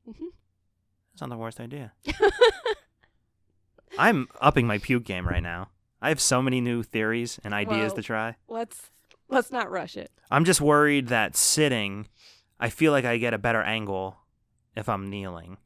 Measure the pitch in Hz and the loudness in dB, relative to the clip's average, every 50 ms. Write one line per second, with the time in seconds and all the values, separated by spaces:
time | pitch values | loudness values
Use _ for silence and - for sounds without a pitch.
0 | _ 233 226 - 311 359 - _ _ _ _ _ _ _ _ _ _ _ _ _ | _ -20 -14 -12 -12 -12 -12 _ _ _ _ _ _ _ _ _ _ _ _ _
1 | _ _ _ - 151 127 120 113 113 113 117 - 117 117 135 147 127 107 _ _ | _ _ _ -12 -10 -10 -8 -8 -8 -10 -10 -12 -14 -12 -12 -12 -14 -16 _ _
2 | _ - - - 427 403 - - 480 453 - - - 494 415 - _ _ _ _ | _ -8 -2 0 0 0 4 6 4 4 4 0 -4 -4 -6 -6 _ _ _ _
3 | _ _ _ _ _ _ _ _ _ _ _ _ _ _ _ - _ _ - - | _ _ _ _ _ _ _ _ _ _ _ _ _ _ _ -20 _ _ -2 2
4 | 143 220 220 147 123 - - - 127 147 - 143 120 117 104 104 - - 127 120 | 4 4 4 2 -2 -4 -6 2 2 4 4 4 2 2 0 -2 0 0 0 0
5 | 113 - 98 90 90 87 87 90 87 87 85 87 95 - _ _ _ _ _ _ | 0 -4 -6 -4 -4 -2 -2 -2 -4 -4 -8 -8 -10 -14 _ _ _ _ _ _
6 | 113 143 156 - - - 139 127 131 131 127 127 120 123 120 120 110 - - 113 | -2 -2 0 2 2 2 2 2 2 2 0 0 0 0 -2 -2 -4 -4 -2 -2
7 | 110 110 113 117 120 117 - - - 104 104 104 104 101 107 107 107 104 98 113 | 0 0 0 -2 -4 -6 -8 -12 -8 -4 -4 -2 -2 0 0 0 0 -2 -2 -6
8 | 107 - 117 110 110 113 117 _ _ _ 226 226 233 226 - - - - _ _ | -6 -4 -4 -4 -4 -6 -8 _ _ _ -8 -8 -8 -8 -10 -20 -20 -20 _ _
9 | _ _ _ _ _ _ 262 269 - - 262 247 214 - 190 180 - - - - | _ _ _ _ _ _ 0 0 0 0 -6 -6 -6 -4 -6 -8 -8 -8 -12 -14
10 | 82 - _ _ _ _ - 147 165 175 180 - 147 147 147 147 147 147 143 139 | -14 -16 _ _ _ _ 2 4 4 4 4 4 4 4 6 6 6 6 4 2
11 | 131 117 123 113 107 82 - - - - - 156 151 143 127 113 104 98 98 104 | 0 2 0 0 0 0 0 0 2 2 4 4 2 2 2 0 -2 -4 -6 -8
12 | 107 - _ _ - - - _ _ _ _ _ 113 113 - - 156 156 147 135 | -12 -14 _ _ -20 -20 -20 _ _ _ _ _ -4 -4 0 2 4 4 4 4
13 | 123 120 117 117 117 120 113 107 101 117 113 110 98 - 110 113 107 98 98 95 | 2 2 0 0 0 0 -2 0 0 0 0 2 0 0 -2 -4 -4 -4 -4 -4
14 | 95 95 95 _ _ _ _ _ _ _ _ _ _ _ _ 110 104 - 107 98 | -6 -6 -10 _ _ _ _ _ _ _ _ _ _ _ _ -8 -4 -4 -4 -4
15 | 98 98 98 101 98 95 87 85 82 87 95 _ _ | -4 -8 -8 -8 -8 -10 -10 -12 -14 -16 -20 _ _